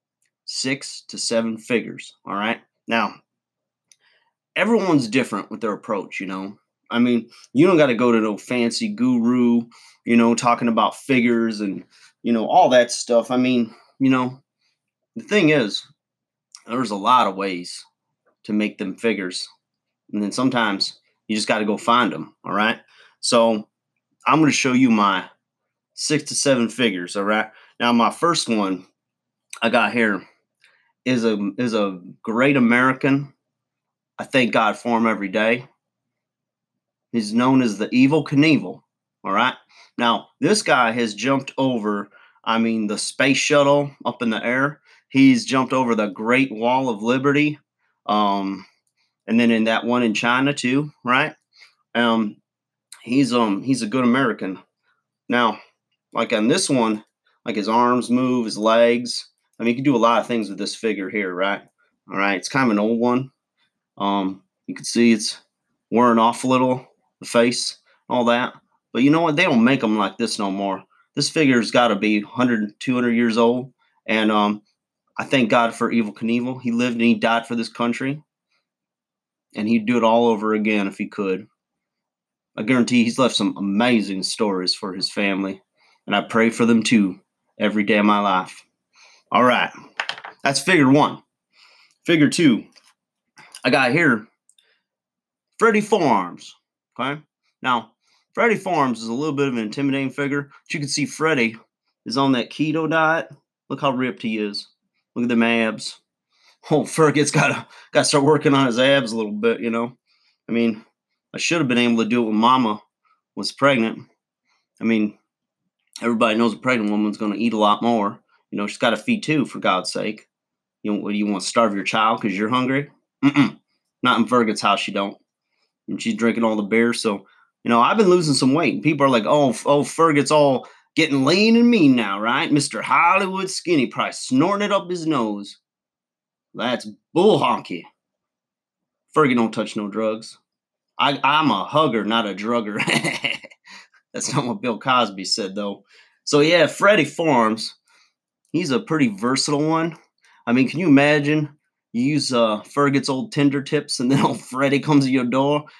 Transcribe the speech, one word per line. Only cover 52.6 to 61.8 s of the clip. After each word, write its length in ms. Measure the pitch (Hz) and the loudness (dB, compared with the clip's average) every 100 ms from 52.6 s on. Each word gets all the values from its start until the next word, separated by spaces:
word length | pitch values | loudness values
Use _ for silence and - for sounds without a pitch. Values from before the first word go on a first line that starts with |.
| _ _ _ - | _ _ _ -20
he's, 300 | - 127 131 | -4 0 2
um, 320 | 120 113 98 | 2 0 0
he's 180 | 117 131 | -2 -4
a 40 | 110 | -2
good 180 | 127 | 0
American. 560 | 123 127 131 104 95 92 - _ _ _ _ _ - | 0 2 0 -2 -8 -10 -14 _ _ _ _ _ -4
Now, 300 | 120 117 107 - _ _ _ _ | 0 0 -2 -10 _ _ _ _
like 200 | 110 113 | -6 -2
on 160 | 107 110 | 0 0
this 200 | 180 - | 0 0
one, 340 | 135 113 107 - _ _ _ | 0 0 -2 -8 _ _ _
like 120 | - 110 | -8 -6
his 120 | 101 | 0
arms 420 | 117 120 123 113 | 2 2 2 0
move, 360 | 123 127 127 113 | 0 0 -2 -4
his 120 | 98 | -2
legs. 720 | 110 113 117 120 123 - - _ _ - | 2 4 4 2 -4 -10 -12 _ _ -6
I 40 | |
mean, 80 | 117 | -4
you 40 | 120 | 0
can 80 | |
do 120 | 139 120 | 0 2
a 20 | |
lot 220 | 113 117 | 2 2
of 60 | - | 0
things 220 | 120 98 | -4 -6
with 100 | 98 | -8
this 160 | 101 | -10
figure 360 | - 113 101 95 | -6 -6 -6 -6
here, 240 | 107 95 | -6 -6
right? 280 | 90 98 101 - _ | -4 -4 -4 -10 _